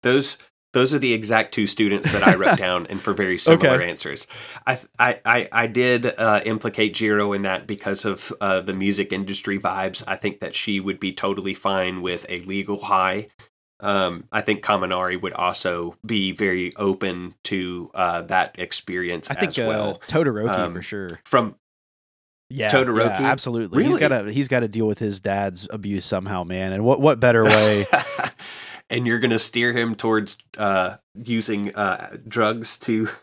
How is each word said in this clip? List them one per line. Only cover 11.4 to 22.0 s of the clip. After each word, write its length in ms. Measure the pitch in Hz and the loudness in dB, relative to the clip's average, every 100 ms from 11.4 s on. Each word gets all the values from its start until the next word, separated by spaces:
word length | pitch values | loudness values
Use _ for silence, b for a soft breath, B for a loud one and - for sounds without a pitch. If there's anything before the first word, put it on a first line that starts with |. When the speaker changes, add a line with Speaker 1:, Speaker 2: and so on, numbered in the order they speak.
| 98 | -6
Speaker 1:
fine 480 | 95 98 95 92 92 | -6 -2 0 -2 -4
with 240 | 90 87 82 | -6 -6 -6
a 100 | 90 | -10
legal 400 | 90 98 98 101 | -6 -6 -4 -6
high. 440 | - 95 95 95 107 b b _ _ _ | 0 2 2 -2 -8 b b _ _ _
Um, 440 | 104 98 92 87 - | -2 0 0 -4 -6
I 80 | 107 | -4
think 240 | - 104 | -2 -2
Kaminari 580 | - 101 92 92 92 92 | 2 0 2 -2 -2 -2
would 100 | 92 | -4
also 600 | 85 90 90 92 87 85 - | -2 -2 -2 -2 -2 -4 -8
be 280 | 110 110 95 | -4 -2 -2
very 420 | 90 101 90 90 | 0 0 0 -2
open 640 | - 101 92 98 90 90 - | -2 0 0 -2 -4 -10 -12
to, 480 | - 98 90 90 85 | -6 -4 -4 -6 -10
uh, 280 | - 90 85 | -2 0 0
that 340 | 85 92 87 - | 0 0 0 -4
experience 720 | 90 - - 90 85 87 - | -6 -6 -6 -4 -4 -4 -6
Speaker 2:
I 40 | |
think, 160 | - 90 - | -4 -2 -2
Speaker 1:
as 20 | |
well. 420 | 113 110 104 98 | -2 -2 -2 -6
Speaker 2:
uh, 40 | - | -2
Todoroki 400 | 156 156 107 110 | 0 2 0 0
Speaker 1:
Um, 240 | 92 87 | 0 -2
Speaker 2:
for 80 | 87 | -6
sure. 260 | 85 104 92 82 | -10 -10 -10 -12
Speaker 1:
from 300 | - 131 113 - _ _ _ _ | 0 2 2 -6 _ _ _ _